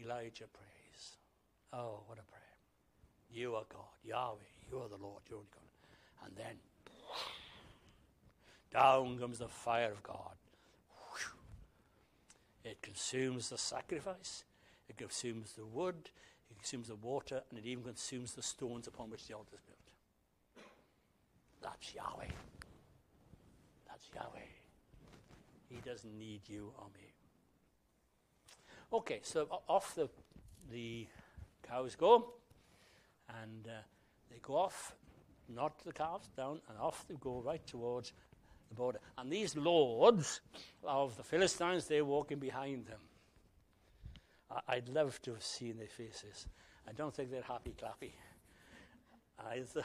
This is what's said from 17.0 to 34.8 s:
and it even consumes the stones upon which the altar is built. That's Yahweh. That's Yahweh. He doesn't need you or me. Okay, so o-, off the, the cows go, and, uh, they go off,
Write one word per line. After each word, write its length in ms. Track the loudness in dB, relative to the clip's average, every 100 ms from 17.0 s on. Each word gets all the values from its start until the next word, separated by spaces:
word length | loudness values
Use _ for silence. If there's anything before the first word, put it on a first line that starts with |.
| -4 -4 -2 -6 -6
and 100 | -8
it 60 |
even 200 | -6 -6
consumes 500 | -6 -6 -6 -6 -6
the 80 | -6
stones 440 | -6 -4 -4 -4 -8
upon 220 | -10 -10
which 180 | -10 -10
the 80 |
altar 200 | -12 -12
is 80 | -20
built. 160 | -20 -20 -20 -20 _ _ _ _ _ -20 -20 -20 -20 _ _ _ _ _ _ -12
That's 320 | -10 -10 -10
Yahweh. 360 | -6 -4 -4 -6 -8 -12 -16 -18 -20 -20 -20 -20 -20 -20 -20 -20 -20 -20 -20 -20
That's 240 | -20 -12
Yahweh. 340 | -10 -8 -10 -16 -20 -20 -20 -20 -20 -20 -20 -20 -20 -20 -20 -16
He 60 | -10
doesn't 420 | -8 -8 -10 -12
need 280 | -10 -12 -10
you 280 | -10 -10 -12
or 100 | -16
me. 240 | -18 -20 -20 -20 _ _ _ _ _ _ _ _ _ _ _ -20 -20 -20 -20 0
Okay, 280 | 0 2 -4
so 260 | -2 0 0
o-, 120 | -2 4
off 280 | 4 4
the, 160 | 0 0 -2 -20 -20 -20 -18 -10
the 360 | -6 -6 -6 -10 -14 -20 -18 -18 -16
cows 340 | -6 -2 -2 6
go, 380 | 12 12 10 -8 -20 -20 -20 -20 -20 -20 -20 _ -14 -12
and, 240 | -10 -12 -12
uh, 160 | -12 -14 -20 _ _ -20
they 80 | -14
go 160 | 0 2
off, 380 | 2 0